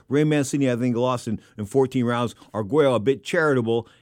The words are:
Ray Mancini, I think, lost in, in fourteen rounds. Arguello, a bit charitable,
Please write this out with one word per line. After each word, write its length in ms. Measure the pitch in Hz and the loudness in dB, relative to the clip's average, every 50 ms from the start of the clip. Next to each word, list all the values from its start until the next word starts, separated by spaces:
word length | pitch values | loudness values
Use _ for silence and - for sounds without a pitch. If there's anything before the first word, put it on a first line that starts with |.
| _ | _
Ray 160 | - 127 147 156 | -2 0 0 2
Mancini, 480 | 151 151 147 135 - - 143 139 127 | 2 2 0 0 -2 -2 0 0 0
I 60 | 123 | 0
think, 180 | 117 127 127 117 | 0 0 0 0
lost 320 | 117 123 123 127 120 - | 0 0 0 -2 -4 -4
in, 140 | 117 107 - - _ _ | -6 -8 -8 -8 _ _
in 80 | 107 104 | -12 -8
fourteen 400 | 98 - 135 131 131 - 131 120 | -2 0 2 2 2 0 -2 -2
rounds. 300 | 120 120 120 120 113 - - - - - | 0 0 -2 -2 -4 -6 -10 -16 -8 -8
Arguello, 420 | 107 107 95 131 156 143 135 123 | -6 -4 0 2 2 4 4 2
a 40 | 110 | 2
bit 200 | 101 139 139 - | 2 0 -2 -2
charitable, 640 | - - - 175 160 151 135 127 117 110 117 117 110 - _ _ | -4 -4 -2 0 2 2 2 2 0 0 -2 -2 -4 -8 _ _